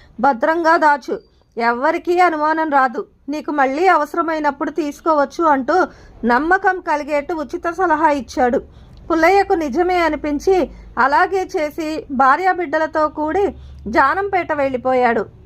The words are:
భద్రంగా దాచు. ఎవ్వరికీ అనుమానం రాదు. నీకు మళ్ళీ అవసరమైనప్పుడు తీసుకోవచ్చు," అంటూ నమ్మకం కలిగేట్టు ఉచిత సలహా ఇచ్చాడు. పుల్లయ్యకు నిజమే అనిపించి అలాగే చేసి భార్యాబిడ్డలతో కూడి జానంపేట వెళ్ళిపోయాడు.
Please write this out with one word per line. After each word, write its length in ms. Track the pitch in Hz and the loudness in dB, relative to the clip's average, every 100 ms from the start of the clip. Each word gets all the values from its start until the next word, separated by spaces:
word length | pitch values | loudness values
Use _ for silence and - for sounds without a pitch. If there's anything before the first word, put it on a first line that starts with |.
| - - | -20 -2
భద్రంగా 560 | 269 277 302 339 320 330 | 0 2 0 0 2 4
దాచు. 440 | 302 285 - - - _ _ 226 | 4 2 -2 -10 -10 _ _ -4
ఎవ్వరికీ 600 | 233 240 294 330 339 349 | -2 0 0 -2 -2 2
అనుమానం 520 | 359 302 302 320 320 | 2 2 -2 0 0
రాదు. 360 | 277 262 226 - _ - | 2 0 -2 -12 _ -10
నీకు 220 | 302 - | -8 -4
మళ్ళీ 360 | 294 262 277 370 | -2 0 2 2
అవసరమైనప్పుడు 840 | 320 294 339 330 311 294 277 311 | 2 0 -4 -2 -2 -2 -4 -6
తీసుకోవచ్చు," 760 | 311 294 - 339 302 277 - | -4 -6 -4 0 0 0 0
అంటూ 420 | 320 269 254 359 302 - - - | 0 2 2 0 0 -4 -20 -6
నమ్మకం 560 | 226 240 320 381 392 370 | 0 2 2 0 0 -2
కలిగేట్టు 540 | 349 294 285 294 285 | -2 -4 -2 -4 -4
ఉచిత 360 | 330 277 349 339 | -6 -6 -8 -6
సలహా 400 | 330 359 302 320 | -2 0 2 2
ఇచ్చాడు. 520 | 285 - 311 247 269 - - - - - | 0 -4 -2 0 0 -4 -20 -20 -14 -4
పుల్లయ్యకు 420 | 330 330 392 392 | 2 4 4 2
నిజమే 460 | 370 294 277 359 359 | 0 -2 0 0 2
అనిపించి 720 | 330 302 302 285 370 370 254 - - - | 0 -2 -4 -2 0 0 0 -6 -10 -2
అలాగే 500 | 269 302 359 381 370 370 | 2 2 2 -2 -4 -4
చేసి 500 | 302 339 311 311 - | -4 -6 -6 -6 -6
భార్యాబిడ్డలతో 1000 | 254 262 302 370 359 320 311 311 320 311 | 2 2 4 2 0 -2 -2 -2 0 -2
కూడి 460 | 302 302 349 392 - - - 202 | -2 -2 0 -2 -4 -16 -14 -4
జానంపేట 640 | 302 277 349 403 381 311 | 2 2 0 -2 -2 -2
వెళ్ళిపోయాడు. 720 | 294 269 254 254 254 240 233 - - | -2 -2 -2 0 2 2 0 -4 -12